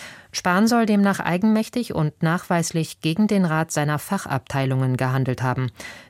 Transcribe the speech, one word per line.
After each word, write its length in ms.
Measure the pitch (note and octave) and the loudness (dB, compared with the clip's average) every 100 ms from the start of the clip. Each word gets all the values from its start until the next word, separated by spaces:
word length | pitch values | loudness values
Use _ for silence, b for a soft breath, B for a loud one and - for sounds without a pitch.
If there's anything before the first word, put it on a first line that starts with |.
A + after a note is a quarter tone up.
| B B B | B B B
Spahn 360 | - F#3+ F3+ A3+ | -6 0 4 4
soll 180 | A#3+ A3+ | 4 4
demnach 340 | G#3 G3+ F#3 | 4 2 2
eigenmächtig 760 | - F3 G#3+ G#3+ A3+ - A#3 - | 0 2 2 2 0 -4 -4 -2
und 260 | D3+ - | -2 0
nachweislich 800 | E3 F3 - F3 E3 E3+ D#3 - | 0 0 0 0 0 -2 -4 -4
gegen 240 | D#3 D#3+ G#3+ | -4 0 2
den 200 | G3+ F3+ | 2 2
Rat 260 | D#3 D#3+ | 0 -2
seiner 260 | - D3 D3 | -2 -2 -2
Fachabteilungen 1000 | - G3 - C3+ - C#3 C3+ C3 C3 B2+ | -2 -6 -2 -6 -4 -2 0 0 0 0
gehandelt 460 | C3 C3 C3 A#2 | 0 0 0 -2
haben. 300 | B2+ B2 B2+ B B B | -2 -2 -4 B B B